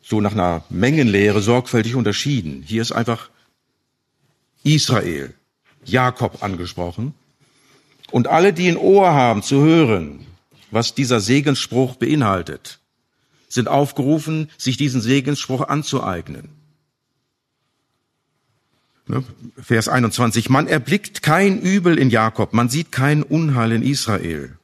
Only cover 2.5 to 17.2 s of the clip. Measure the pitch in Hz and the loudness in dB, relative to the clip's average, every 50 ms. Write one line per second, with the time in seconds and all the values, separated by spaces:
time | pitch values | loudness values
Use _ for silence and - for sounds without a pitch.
2.5 | 69 67 69 76 110 113 117 - - - 117 120 117 - - - _ _ _ _ | -10 -12 -10 -6 -4 -4 -4 -4 -4 -4 -2 -4 -4 -6 -8 -20 _ _ _ _
3.5 | _ _ _ _ _ _ _ _ _ _ _ _ _ _ _ _ _ _ _ _ | _ _ _ _ _ _ _ _ _ _ _ _ _ _ _ _ _ _ _ _
4.5 | _ _ _ 143 156 147 - - 131 107 90 90 80 71 67 62 - _ _ _ | _ _ _ 2 2 2 2 2 0 0 0 -2 -6 -6 -8 -12 -16 _ _ _
5.5 | _ _ _ _ _ _ _ - 98 127 127 123 120 - 123 107 - - - 101 | _ _ _ _ _ _ _ -2 0 2 2 0 0 -2 -4 -6 -4 -6 -8 -8
6.5 | 95 85 87 87 - - 87 87 87 - 113 143 - _ _ _ _ _ _ _ | -8 -8 -10 -10 -8 -8 -8 -8 -6 -8 -8 -8 -10 _ _ _ _ _ _ _
7.5 | _ _ _ _ _ _ _ _ _ _ _ - - 127 120 131 - 160 175 202 | _ _ _ _ _ _ _ _ _ _ _ -4 -2 -2 0 2 2 4 4 4
8.5 | 185 165 180 180 170 - - - 196 202 190 180 156 143 127 120 110 104 - - | 2 2 0 0 0 2 4 4 6 6 6 6 4 4 4 4 2 0 -2 0
9.5 | 143 139 143 156 160 165 160 117 107 92 80 73 71 69 - - - _ _ _ | 2 4 4 6 6 4 4 4 2 -2 -2 -8 -14 -18 -20 -20 -20 _ _ _
10.5 | _ _ _ _ 104 110 117 - - - - 113 123 113 95 104 131 143 143 151 | _ _ _ _ -4 -2 -2 -2 -2 -4 -2 0 0 0 2 2 0 2 2 0
11.5 | 135 - - - 113 123 131 123 127 _ 120 131 151 151 127 104 95 90 82 - | -2 -2 -4 -4 0 0 0 0 -2 _ -2 0 0 0 2 0 0 -2 -4 -8
12.5 | 73 - _ - - _ _ _ _ _ _ _ _ _ _ _ _ _ _ _ | -14 -14 _ -20 -20 _ _ _ _ _ _ _ _ _ _ _ _ _ _ _
13.5 | - 127 117 - 139 139 147 139 - - 127 135 156 160 151 156 160 156 156 147 | -4 -4 -2 0 2 0 0 0 -2 -4 0 0 0 0 -2 -4 -6 -6 -6 -8
14.5 | _ _ - 131 127 - 151 143 123 131 104 117 135 139 127 139 147 - - - | _ _ -4 -4 -2 0 -2 -2 -2 -2 0 2 0 0 0 -2 -4 -6 -4 -6
15.5 | 131 127 147 - 143 151 147 - - 131 - 101 92 87 85 - 71 64 - - | -4 -6 -4 -4 -4 -6 -4 -4 -6 -4 -4 -4 -6 -8 -10 -12 -16 -16 -18 -20
16.5 | - _ _ _ _ _ _ _ _ _ _ _ _ _ | -20 _ _ _ _ _ _ _ _ _ _ _ _ _